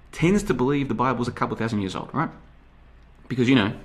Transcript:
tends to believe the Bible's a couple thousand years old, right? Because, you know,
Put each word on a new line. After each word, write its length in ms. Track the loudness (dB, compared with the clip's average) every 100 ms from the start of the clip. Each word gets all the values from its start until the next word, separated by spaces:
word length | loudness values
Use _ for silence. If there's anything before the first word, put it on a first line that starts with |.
| -18
tends 300 | 0 2 2
to 100 | 0
believe 340 | 0 2 0 -2
the 60 |
Bible's 340 | 0 0 0 -4
a 40 |
couple 240 | -4 -6 -2
thousand 240 | -2 -2
years 160 | -2 -6
old, 140 | -6
right? 180 | -4 -4 -6 -20 -20 -20 -20 -20 -20 -20 -20 -8
Because, 200 | 0 4
you 60 |
know, 180 | 6 4 -2